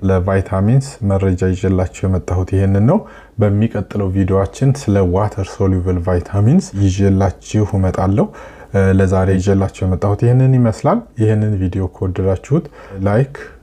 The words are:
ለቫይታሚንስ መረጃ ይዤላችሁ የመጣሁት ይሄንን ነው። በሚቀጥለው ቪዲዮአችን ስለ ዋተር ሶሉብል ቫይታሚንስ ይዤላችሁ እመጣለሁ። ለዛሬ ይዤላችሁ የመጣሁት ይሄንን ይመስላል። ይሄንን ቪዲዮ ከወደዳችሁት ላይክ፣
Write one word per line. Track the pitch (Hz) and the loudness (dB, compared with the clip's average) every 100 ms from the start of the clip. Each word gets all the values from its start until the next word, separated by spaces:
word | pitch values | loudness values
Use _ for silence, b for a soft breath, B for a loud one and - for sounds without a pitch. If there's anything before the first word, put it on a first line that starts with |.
| 98 | 2
ለቫይታሚንስ | 95 92 95 92 95 101 131 135 - | 0 2 -2 0 -2 2 0 0 -6
መረጃ | 101 98 98 90 92 | -2 0 0 0 0
ይዤላችሁ | 92 98 92 92 - | 0 0 0 -2 -4
የመጣሁት | 95 92 - 92 90 | -2 -2 -2 -4 0
ይሄንን | 95 98 98 110 | 0 2 2 2
ነው። | 202 B B B - | 2 B B B -2
በሚቀጥለው | 107 101 113 - 95 101 98 | 0 2 0 -2 -6 -4 -2
ቪዲዮአችን | 95 92 95 98 - 135 135 | 0 2 0 -2 0 0 0
ስለ | - 98 92 | 0 2 2
ዋተር | 90 104 - 95 | 0 -2 -4 -10
ሶሉብል | - 98 92 90 90 | -2 0 0 0 -2
ቫይታሚንስ | 87 90 - 98 107 180 190 98 | 0 -2 -2 0 2 2 0 0
ይዤላችሁ | 98 92 98 98 95 - - 107 101 | 0 2 2 2 0 -4 -4 -2 0
እመጣለሁ። | 98 92 - 95 101 196 B B B B 98 95 | 0 0 0 0 0 -2 B B B B 0 2
ለዛሬ | 95 95 95 95 | 2 2 2 2
ይዤላችሁ | 95 95 98 95 - | 0 2 0 0 -4
የመጣሁት | 95 92 101 101 | -4 -2 -2 0
ይሄንን | 120 123 131 | 2 4 4
ይመስላል። | 127 120 104 143 226 233 - | 4 2 0 -2 -2 -4 -2
ይሄንን | 110 107 107 101 | 0 2 0 -2
ቪዲዮ | 92 98 92 | -2 -2 -6
ከወደዳችሁት | - 95 92 95 95 - 156 - B B 98 | -4 -6 -2 -2 -2 -2 -2 -2 B B -4
ላይክ፣ | 95 107 135 - - - | 0 0 0 -6 -18 -20